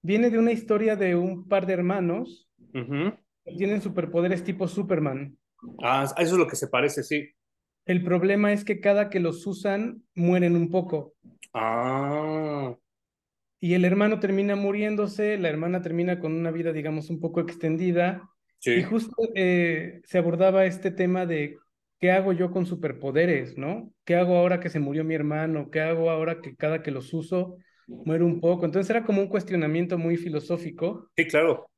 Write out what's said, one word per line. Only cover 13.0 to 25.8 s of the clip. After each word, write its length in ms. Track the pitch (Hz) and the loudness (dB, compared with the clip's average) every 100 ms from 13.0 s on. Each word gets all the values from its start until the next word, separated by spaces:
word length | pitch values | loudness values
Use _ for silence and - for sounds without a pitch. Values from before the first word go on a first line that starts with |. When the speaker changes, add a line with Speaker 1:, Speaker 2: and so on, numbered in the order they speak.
| _ _ _ _ _ _ | _ _ _ _ _ _
Speaker 1:
Y 160 | 175 | 0
el 100 | 180 | 4
hermano 360 | 180 190 208 214 | 4 4 2 2
termina 340 | 180 196 202 | 0 0 0
muriéndose, 840 | 202 196 202 214 208 202 202 208 214 | 0 0 0 -2 -2 -4 -2 -2 0
la 100 | 170 | -2
hermana 340 | 151 170 180 | -2 -2 -2
termina 380 | 175 170 175 175 | -2 -2 0 -2
con 120 | 165 | -2
una 180 | 160 165 | -2 -2
vida, 200 | 160 170 | -2 -4
digamos, 380 | 156 151 156 156 | -4 -4 -6 -6
un 80 | 165 | -6
poco 220 | 165 170 | -4 -2
extendida. 880 | 165 - 160 165 180 175 175 185 - _ _ _ | -4 -4 -2 0 0 2 2 -2 -12 _ _ _
Speaker 2:
Sí. 160 | - | 0
Speaker 1:
Y 80 | 180 | 2
justo, 320 | 180 226 226 - 226 | 2 -2 -2 -4 -4
eh, 680 | 190 185 180 170 160 175 - | 0 2 4 2 -2 -6 -14
se 140 | _ 180 | _ 0
abordaba 480 | 170 170 190 190 190 | 2 4 4 6 4
este 260 | 185 185 | 2 -4
tema 340 | 180 180 185 180 | 0 0 0 0
de 320 | 160 147 - _ _ _ _ | -2 -4 -8 _ _ _ _
¿qué 80 | 180 | 4
hago 220 | 185 190 | 4 4
yo 180 | 175 180 | 0 0
con 160 | 180 175 | 0 -2
superpoderes, 920 | 175 156 127 139 135 175 147 123 - | -2 -6 -6 -2 2 2 2 -2 -8
no? 380 | 139 214 226 _ | -6 -6 -10 _
¿Qué 120 | - 170 | 0 2
hago 200 | 180 180 | 4 4
ahora 220 | 175 180 | 4 2
que 100 | 175 | -2
se 100 | 151 | -2
murió 240 | 143 147 | -2 -2
mi 100 | 160 | -2
hermano? 560 | 160 147 151 160 156 143 | -2 -2 -2 -2 -2 -2
¿Qué 100 | 156 | -2